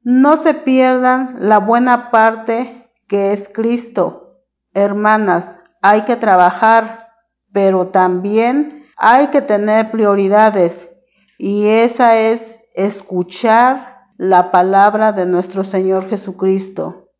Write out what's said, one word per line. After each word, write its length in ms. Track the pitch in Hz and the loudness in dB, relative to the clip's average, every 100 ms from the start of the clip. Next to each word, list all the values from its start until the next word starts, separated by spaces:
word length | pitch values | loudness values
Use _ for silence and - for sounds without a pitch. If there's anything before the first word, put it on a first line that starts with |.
No 340 | 240 254 277 311 | 0 2 2 2
se 160 | 320 | 0
pierdan 800 | 311 - 262 254 254 254 254 254 247 | -2 0 2 2 2 0 -2 -4 -4
la 200 | 202 214 | 0 2
buena 500 | 196 233 254 247 247 | 2 0 2 0 0
parte 800 | 226 220 226 220 226 247 - _ _ _ | 2 2 0 -6 -6 -6 -14 _ _ _
que 240 | 202 196 | -2 -2
es 180 | 202 202 | -4 -6
Cristo. 880 | - 226 240 240 - 160 - - _ _ _ _ | -6 -2 -2 -4 -4 -4 -6 -20 _ _ _ _
Hermanas, 840 | 190 202 202 214 214 208 170 180 - _ _ | -2 -2 0 0 0 0 -2 -4 -20 _ _
hay 200 | 196 214 | 0 2
que 140 | 220 240 | 0 -2
trabajar, 920 | 226 180 180 185 220 226 220 - - _ _ _ _ | 2 4 2 2 2 2 0 -14 -20 _ _ _ _
pero 360 | 202 196 190 180 | 0 0 0 0
también 1000 | 190 185 180 202 214 233 277 294 - _ - | 0 0 -2 -2 -2 0 -2 -4 -10 _ -4
hay 300 | 214 254 285 | 2 2 2
que 140 | 285 | 0
tener 500 | 285 208 208 220 220 | 0 -2 0 0 -2
prioridades, 960 | 226 208 202 190 208 220 202 170 - - _ _ _ _ _ | -2 0 0 2 2 2 2 -2 -2 -20 _ _ _ _ _
y 300 | 196 202 208 | -6 -2 0
esa 500 | 220 233 233 240 226 | 2 0 2 2 4
es 380 | 220 233 226 - _ | 2 -2 -8 -20 _
escuchar 1300 | - 202 208 - 185 180 - 226 226 247 277 - - _ _ | -4 -4 -6 -8 -6 -6 -4 2 4 2 0 -10 -20 _ _
la 340 | 185 180 185 | 2 2 2
palabra 600 | 180 185 196 208 214 220 | 0 2 4 2 2 -2
de 140 | 202 180 | 0 -2
nuestro 380 | 180 180 196 | -2 -2 -8
Señor 460 | 190 190 190 190 190 | -4 -2 -2 -2 -4
Jesucristo. 1000 | 196 190 185 190 190 190 - 160 180 _ | -8 -8 -4 -2 -2 -4 -10 -12 -12 _